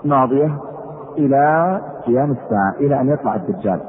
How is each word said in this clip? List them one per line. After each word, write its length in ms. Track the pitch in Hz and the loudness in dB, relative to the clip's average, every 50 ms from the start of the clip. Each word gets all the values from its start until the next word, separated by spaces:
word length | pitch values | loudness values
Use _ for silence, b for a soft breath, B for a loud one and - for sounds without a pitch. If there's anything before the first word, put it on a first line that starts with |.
| 139 | 0
ماضية 540 | 143 143 135 131 117 135 139 151 156 147 - - - - - - - - - - - - 165 | 2 2 2 4 4 2 2 2 0 0 -4 -8 -12 -14 -14 -14 -14 -14 -14 -16 -10 -2 0
إلى 640 | 147 131 139 139 143 151 156 160 170 185 190 196 - - - - - | 2 4 4 4 4 4 4 2 2 0 0 -4 -6 -10 -14 -8 -2
قيام 240 | 117 117 127 143 147 | 0 2 2 2 0
الساعة، 440 | 135 120 - - 113 104 98 98 95 - | -2 -4 -2 -2 0 2 2 0 0 0
إلى 200 | 143 139 143 135 | 0 2 2 2
أن 80 | 127 139 | 2 0
يطلع 260 | 151 147 143 113 113 | 0 0 0 -2 -2
الدجال 460 | 104 87 - 98 90 - 104 90 76 - | -2 -4 -4 -6 -2 -2 -2 -2 -2 -4